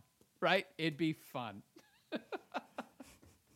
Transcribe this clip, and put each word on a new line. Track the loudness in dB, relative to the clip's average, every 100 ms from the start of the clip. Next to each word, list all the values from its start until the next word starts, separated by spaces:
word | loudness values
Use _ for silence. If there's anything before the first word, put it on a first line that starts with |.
| -16 _ _ _
right? | 4 4 2 -2
It'd | -2 2
be | 0
fun. | 0 -6 -8 -8 -10 -16 -20 -20 _ _
<laughs> | -10 -8 -10 -8 -10 -10 -12 -14 -18 -20 -20 -20 -20 _